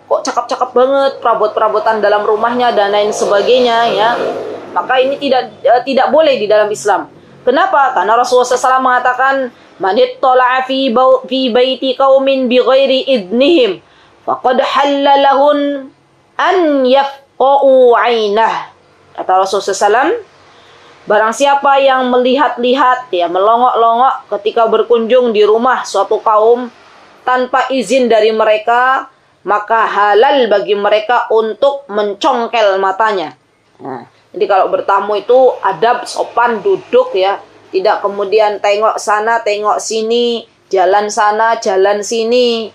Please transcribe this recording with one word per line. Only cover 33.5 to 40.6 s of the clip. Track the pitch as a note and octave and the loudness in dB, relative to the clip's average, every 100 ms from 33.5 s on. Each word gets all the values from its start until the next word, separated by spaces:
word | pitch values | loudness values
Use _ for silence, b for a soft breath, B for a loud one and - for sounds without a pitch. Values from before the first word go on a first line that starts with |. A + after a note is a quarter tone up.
| _ _ _ | _ _ _
Nah, | C#3 B2+ A#2+ b b | -14 -14 -16 b b
jadi | F3+ G3+ | -6 0
kalau | F#3+ E3 | 0 0
bertamu | F#3 - G3 G3+ G#3 | -2 -2 -2 -2 -4
itu | G3+ B3+ B3+ - | 2 4 4 2
adab | G3 F3 A3+ A#3+ - | -4 0 0 0 -4
sopan | - F3 - A#3+ A3 | -8 -4 -2 -2 -2
duduk, | G3+ F#3+ - A#3+ B3+ | -2 -2 0 0 0
ya. | G3 F#3+ G3 - - - | -2 -2 -4 -10 -20 -8
Tidak | F#3+ G3 F3 | -2 -2 -2
kemudian | G3+ G3+ G3+ G#3+ G#3+ G#3 | -4 -6 -2 0 0 -2
tengok | G3+ G#3 A3 - | -2 0 -2 -2
sana, | - G#3 A3 A#3 G#3 | -2 -2 -2 -2 -2
tengok | G#3 G#3 F#3+ | -2 -2 -2
sini, | - A3 A3 A#3+ A#3+ A#3 - _ | -4 -4 -2 -2 -2 -4 -10 _